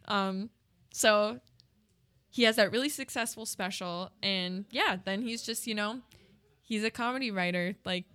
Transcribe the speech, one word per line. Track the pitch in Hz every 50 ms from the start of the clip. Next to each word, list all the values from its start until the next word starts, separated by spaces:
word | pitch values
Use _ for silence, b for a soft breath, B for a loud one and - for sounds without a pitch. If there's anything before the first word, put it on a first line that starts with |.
| B
Um, | - - 196 190 190 190 190 202 233 - _ _ _ _ _ _ _ -
so | - 262 220 214 208 208 214 233 254 - _ _ _ _ _ _ _ _ _ _ _ _ _ _ _ _ _
he | - - 233
has | 220 220
that | 226 208 180 -
really | 233 269 294
successful | - - 262 - - 254 226 233 - 233 220
special, | - - - 190 180 190 - 190 180 170 175 185 - - _ -
and | 196 196 185 180 180 185 185 202 -
yeah, | - 262 427 440 190 185 190
then | 190 190 202 247
he's | 226 233 226 -
just, | - 226 - -
you | 233 220
know, | 208 208 214 233 262 - _ b b b b b b _ _ _ _ _
he's | - 226 208 214
a | 226
comedy | - - 233 240 247 262 269 226 202
writer, | 190 180 180 180 180 175 180 190 - _
like, | 185 185 180 180 -